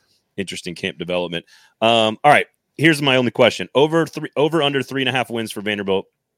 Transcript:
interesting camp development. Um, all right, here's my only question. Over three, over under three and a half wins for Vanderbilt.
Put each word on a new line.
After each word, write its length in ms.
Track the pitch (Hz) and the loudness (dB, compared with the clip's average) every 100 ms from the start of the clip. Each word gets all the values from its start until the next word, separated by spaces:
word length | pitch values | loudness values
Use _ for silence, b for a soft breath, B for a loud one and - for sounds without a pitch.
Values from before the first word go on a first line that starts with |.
| _ _ _ - | _ _ _ -10
interesting 360 | 95 92 - | -10 -10 -12
camp 220 | 82 95 - | -8 -8 -8
development. 480 | 85 90 87 85 - b b _ | -6 -4 -4 -6 -10 b b _
Um, 340 | 113 117 110 110 | 2 4 2 2
all 80 | 147 | 4
right, 140 | 123 90 _ _ - | 4 2 _ _ 0
here's 240 | 151 147 | 2 2
my 140 | 143 131 | 2 2
only 140 | 123 | 2
question. 380 | - 117 - - | 2 2 2 -2
Over 320 | 123 151 165 156 | 0 2 2 -2
three, 240 | - 151 - | -6 -8 -2
over 260 | 151 160 | 0 0
under 200 | 143 139 | 0 -2
three 200 | 127 135 | -4 -4
and 60 | 127 | -2
a 20 | |
half 160 | 127 120 | -2 -2
wins 240 | 117 110 | -4 -6
for 80 | - | -6
Vanderbilt. 460 | 101 104 98 95 - _ _ | -4 -4 0 -2 -4 _ _